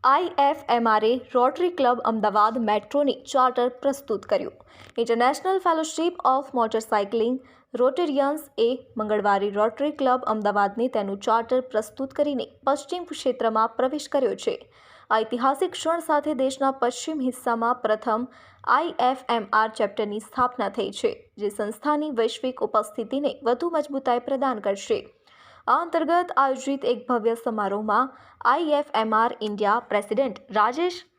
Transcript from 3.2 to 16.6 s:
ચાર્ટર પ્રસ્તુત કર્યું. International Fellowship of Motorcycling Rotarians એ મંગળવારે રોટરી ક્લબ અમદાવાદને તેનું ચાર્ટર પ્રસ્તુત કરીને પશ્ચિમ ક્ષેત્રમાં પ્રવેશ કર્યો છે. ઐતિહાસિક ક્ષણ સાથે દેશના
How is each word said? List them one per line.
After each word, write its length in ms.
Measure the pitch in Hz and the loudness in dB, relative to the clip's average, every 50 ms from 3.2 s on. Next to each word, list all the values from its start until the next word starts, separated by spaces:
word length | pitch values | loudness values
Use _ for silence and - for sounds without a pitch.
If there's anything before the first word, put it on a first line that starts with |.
| - - | -6 -2
ચાર્ટર 360 | - 269 254 254 254 - 240 254 247 - | 2 2 2 4 4 2 0 0 -2 -2
પ્રસ્તુત 440 | - 277 269 277 - - 220 196 - | -2 -2 -2 -2 -4 -4 -4 -4 -2
કર્યું. 300 | - - - - - - - - _ - - - - - | 0 0 0 0 -2 -8 -14 -20 _ -20 -20 -20 -12 -4
International 640 | - 233 233 233 233 240 254 294 359 - 370 381 381 370 | -4 0 0 2 4 4 2 2 2 0 0 0 2 2
Fellowship 520 | 359 330 320 320 320 - - 320 349 349 - - | 2 2 2 0 -2 -2 -2 -2 -2 -2 0 2
of 240 | - 262 269 277 269 - | 2 2 2 0 -2 -2
Motorcycling 840 | 247 233 220 226 220 220 - 220 208 202 202 - 226 220 233 254 262 - - - _ _ _ - | 0 0 0 0 -4 -2 0 0 0 0 0 0 0 0 0 0 -4 -6 -14 -20 _ _ _ -2
Rotarians 760 | 226 247 254 254 370 349 330 277 277 277 277 294 311 - - _ | 2 2 2 4 2 -2 0 2 2 2 2 0 -4 -8 -12 _
એ 100 | - 226 233 262 262 - _ - | 0 0 0 0 -2 -8 _ -6
મંગળવારે 520 | 226 214 214 214 208 196 208 202 196 196 208 | -6 -2 0 0 0 2 2 2 2 2 0
રોટરી 420 | 196 202 214 226 226 - 277 302 | 0 0 0 0 0 -2 -4 -4
ક્લબ 360 | 302 - 277 262 247 254 247 | -2 0 2 2 2 2 0
અમદાવાદને 600 | - 214 214 208 208 202 208 202 196 202 233 233 | -2 -4 0 0 0 2 2 0 0 0 -2 -4
તેનું 320 | 262 - 220 202 196 196 196 | -2 0 -2 -2 -2 -6 -6
ચાર્ટર 420 | - - 220 233 233 233 254 254 | 0 0 0 0 2 0 0 -2
પ્રસ્તુત 520 | 254 254 - 285 320 - - - 269 269 - | -2 0 -4 -4 -4 -4 -8 -10 -10 -8 -2
કરીને 320 | - 294 294 285 247 - - - _ _ | -2 0 0 0 -4 -6 -8 -12 _ _
પશ્ચિમ 400 | 269 277 294 294 - 349 359 349 | 0 0 0 -2 -8 -8 -8 -8
ક્ષેત્રમાં 680 | 349 294 - - 269 240 247 233 226 220 220 220 233 - | -10 -12 -4 -2 -2 -2 0 -2 0 2 2 0 0 0
પ્રવેશ 320 | - 254 262 294 302 294 - | -2 -2 -2 -2 -4 -8 -2
કર્યો 260 | - 285 262 208 196 | -2 0 0 0 -2
છે. 220 | 190 - - - - - _ _ _ _ - - - - _ | -2 -4 -4 -4 -4 -12 _ _ _ _ -20 -20 -20 -4 _
ઐતિહાસિક 600 | 220 220 220 226 - 240 247 269 285 269 381 359 | 0 0 0 -2 -4 0 0 0 2 2 -2 -4
ક્ષણ 340 | 349 - - 320 330 339 330 | -4 -4 -2 -2 -2 -2 0
સાથે 260 | - 311 294 285 302 302 | 0 0 0 0 -2 -2
દેશના 380 | 247 269 262 269 - | 0 0 -2 0 0